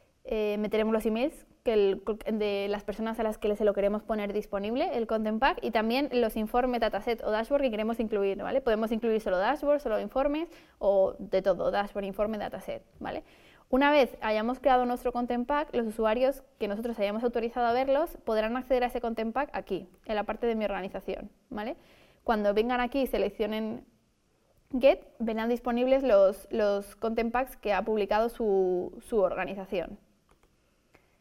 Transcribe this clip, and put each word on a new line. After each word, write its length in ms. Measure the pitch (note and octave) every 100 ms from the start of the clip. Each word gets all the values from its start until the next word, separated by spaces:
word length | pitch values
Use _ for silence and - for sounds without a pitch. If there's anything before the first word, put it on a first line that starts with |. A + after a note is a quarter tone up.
| _ _
eh, 340 | - A3 G#3 G#3
meteremos 340 | G#3+ G#3+ A3
los 140 | A3 A3
emails 400 | A3 C#4 - - _
que 80 | -
el, 300 | G#3+ G3+ F#3+ - G#3+ -
de 340 | A3 G#3 G3+ G3+
las 160 | G3+
personas 340 | G3+ G3+ A3 A3+
a 40 |
las 140 | A3 G#3+
que 160 | G#3+ G#3
se 80 |
lo 80 | G#3
queremos 300 | G3+ G3 G#3
poner 300 | - A3 G3+
disponible, 640 | G3+ G3+ G3+ G3+ A#3+ F4+ B3+
el 100 | A3
content 340 | A3 G#3+ A3
pack, 180 | C#4 -
y 80 | A#3
también 380 | A3 A3 B3 D4
los 240 | B3 A3+ A3+
informes, 440 | G#3+ A#3+ B3+ A#3+
dataset 420 | A3 G3 B3 A3+
o 60 | -
dashboard 320 | G#3+ A3+ C#4+
que 80 | C4
queremos 280 | G#3+ A3 A#3
incluir, 440 | A3 G#3 G3 G3
¿vale? 180 | F#3+ B3
Podemos 320 | C4 G#3+ A3
incluir 280 | A3+ A#3 A3
solo 180 | G#3+ F3+
dashboard, 420 | G#3 C#4+ C#4+ D4
solo 180 | B3+ G#3+
informes, 480 | G3+ C4 C#4+ D4 E4+ - - -
o 360 | G3+ G3 F#3+ -
de 240 | G3 F#3+
todo, 280 | F#3+ F3 -
dashboard, 340 | G3 G3+ G#3
informe, 340 | G3 F#3+ G#3+ G#3+
dataset, 440 | G3 F#3+ - A2+ _ -
¿vale? 240 | - - - - - - -
Una 200 | C4 C#4+
vez 260 | D4 B3 -
hayamos 400 | A3 G#3+ A3+ B3+
creado 260 | C#4 B3+ B3
nuestro 260 | B3 B3
content 340 | A#3+ B3 A#3+ A#3+
pack, 280 | D4 D#4
los 120 | - A3+
usuarios 560 | G#3+ A3 A3+ C4 C4+ - -
que 100 | G#3
nosotros 300 | G3+ A#3+ A3+
hayamos 260 | G3+ G#3+
autorizado 420 | A#3+ A#3+ A#3 B3 A#3+
a 60 |
verlos 440 | A#3+ C4+ C4+ E4 -
podrán 320 | - A3 A3 B3
acceder 280 | B3+ B3+
a 20 | B3
ese 140 | A#3+
content 340 | A#3 A3+ A3+
pack 160 | C4 D4
aquí, 360 | - - F#3+ F#3+ - -
en 80 |
la 100 | G#3+
parte 220 | G#3 G#3+ A#3
de 80 |
mi 100 | A3
organización, 680 | G#3 G3 F#3 F#3+ F#3+ - G#3 _ -
¿vale? 260 | G#3+ G#3+ E4 - - _ _
Cuando 320 | - A3 G3+
vengan 260 | G3+ A#3 B3
aquí 200 | A#3+ C#4
y 60 | B3+
seleccionen 800 | G#3+ G3 - G3+ G#3+ A3 A#3+ - _ _ _ _ _ _ _ _ -
Get, 280 | C4+ F4 - -
verán 300 | A3+ A3 A3+
disponibles 540 | A#3+ B3 A#3+ B3+ C4+
los, 440 | C4+ G3 G3 G#3+ -
los 440 | A3+ G#3 G3+ G3+ -
content 360 | A3+ A3+ A#3
packs 240 | B3 C4 -
que 160 | G#3+
ha 100 | G3+
publicado 460 | A3+ G#3+ G3 G#3+ A#3
su, 720 | - A3 F#3+ F#3 F3+ F3+ -
su 180 | - A3+
organización. 800 | F#3 - F#3 G3 F#3+ F#3+ - G3+ _ _ _ _ _ _ _ _ _ _ _ _